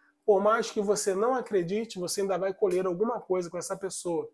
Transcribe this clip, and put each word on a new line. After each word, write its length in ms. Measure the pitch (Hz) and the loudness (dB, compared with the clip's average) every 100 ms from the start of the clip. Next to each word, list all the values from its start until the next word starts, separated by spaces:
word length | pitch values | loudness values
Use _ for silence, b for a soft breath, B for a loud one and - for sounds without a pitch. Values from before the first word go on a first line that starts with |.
| _ _ | _ _
por 160 | - 196 | 4 4
mais 300 | 208 233 220 | 6 2 0
que 100 | 220 | -2
você 340 | 202 190 208 | 0 0 0
não 200 | 190 233 | 2 2
acredite, 640 | 262 - 202 170 208 220 190 | 0 0 0 0 -2 -4 -6
você 220 | 175 - | -4 -2
ainda 180 | 196 180 | -2 0
vai 160 | 190 | -2
colher 320 | 190 202 180 185 | 0 2 2 0
alguma 340 | 175 226 226 | 0 -2 -2
coisa 300 | - 185 170 | -2 -2 -2
com 80 | 175 | -6
essa 180 | 160 185 | -6 -6
pessoa 540 | 190 - 175 165 151 | -6 -6 -4 -4 -4